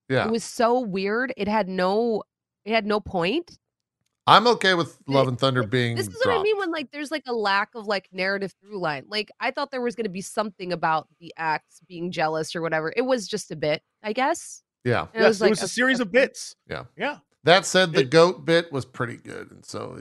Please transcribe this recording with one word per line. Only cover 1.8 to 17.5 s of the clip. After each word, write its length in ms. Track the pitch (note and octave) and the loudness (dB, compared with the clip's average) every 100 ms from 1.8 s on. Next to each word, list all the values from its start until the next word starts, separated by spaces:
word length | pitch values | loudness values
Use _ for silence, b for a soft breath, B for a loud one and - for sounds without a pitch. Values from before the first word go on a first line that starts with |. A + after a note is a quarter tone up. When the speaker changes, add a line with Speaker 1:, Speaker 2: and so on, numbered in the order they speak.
| F3+ G#3 A#3 G#3 - _ _ _ | 0 2 0 -2 -6 _ _ _
Speaker 2:
it 80 | G3+ | -4
had 140 | A3+ G#3 | -2 0
no 120 | G#3 | -2
point. 580 | - F#3 F3 D4+ - - _ _ _ _ _ _ - | -2 -2 0 -2 -4 -16 _ _ _ _ _ _ 6
Speaker 1:
I'm 200 | F3 A#3 | 6 6
okay 260 | A#3 F#3+ | 4 2
with 240 | F3 C#3+ - - | 2 0 -6 0
Love 200 | C#3 C3 | 2 2
Speaker 2:
It, 40 | |
Speaker 1:
and 80 | B2 | 2
Thunder 220 | C3+ B2+ | 0 0
Speaker 2:
it, 80 | G#2+ | 0
Speaker 1:
being 240 | B2+ A#2+ A#2 | 0 0 -2
Speaker 2:
this 120 | G#2 | -6
is 60 | A4+ | -2
what 40 | B4+ | 0
I 80 | A#4 | 2
mean 120 | G#4 G4+ | 2 0
Speaker 1:
dropped. 100 | F#4 | -2
Speaker 2:
when, 60 | |
like, 180 | D#4+ B3 | -4 -6
there's, 200 | D4 C#4+ | -10 -6
like, 100 | D#4 B3+ | -6 -6
a 40 | |
lack 400 | A#3 G3+ G3 G#3+ A#3+ | -4 0 0 -2 -8
of, 100 | G#3 | -4
like, 220 | G3 - | -4 -4
narrative 420 | F#3 F#3+ G3 F#3+ - | -4 -2 -2 -4 -10
through 200 | G3 G#3 | _ -6
line. 240 | E3+ C#3 - | -4 -4 -4
Like, 220 | G#3+ G#3 - | -6 -6 -6
I 120 | A#3 | -6
thought 180 | C#4 C#4+ | -4 -6
there 100 | B3+ | -4
was 120 | A#3+ | -4
gonna 140 | A#3+ A3 | -4 -6
be 120 | F3+ | -6
something 500 | - - G#3+ - F3+ | -8 -6 -6 -8 -8
about 340 | E3+ E3 D#3 - _ | -2 0 -2 -4 _
the 120 | E3+ - | -20 -8
axe 440 | D#3+ D#3 - - _ | -4 -4 -6 -20 _
being 240 | E3+ F3 | -10 -6
jealous 460 | E3+ D#3 D#3+ D#3+ E3+ | -2 -2 -2 -4 -4
or 60 | |
whatever. 300 | D#3+ D#3+ D#3+ - | -2 -2 -2 -2
It 60 | |
was 260 | B3+ B3+ F3+ | 0 0 -2
just 240 | G3+ - | -8 -8
a 40 | D#3+ | -4
bit, 260 | D3+ D#3 - _ | -2 -2 -6 _
I 100 | G#3+ | -6
guess. 480 | A3+ C#4 E4+ - - _ _ | -2 0 -2 -6 -18 _ _
Speaker 1:
Yeah. 240 | A#2+ G#2+ D2+ | 0 0 -2
Speaker 2:
And 80 | A3+ | 4
I 40 | G#3 | 4
Speaker 3:
Yes, 20 | |
Speaker 2:
was 120 | G3+ | 6
Speaker 3:
it 40 | |
Speaker 2:
like, 60 | G#3+ | 4
Speaker 3:
was 100 | A3 | 2
a 40 | |
Speaker 2:
"Okay, 40 | G3 | 0
Speaker 3:
series 300 | A3+ B3+ B3 | 0 2 2
of 80 | G#3 | 2
Speaker 2:
okay." 100 | A#3 | 2
Speaker 3:
bits. 360 | C4+ - - - - | 2 -2 -16 -16 -10
Speaker 1:
Yeah. 160 | D#2 B2 - | -10 -10 -8
Speaker 3:
Yeah. 220 | B3+ D4 _ _ | -8 -8 _ _
Speaker 1:
That 200 | D3 | 4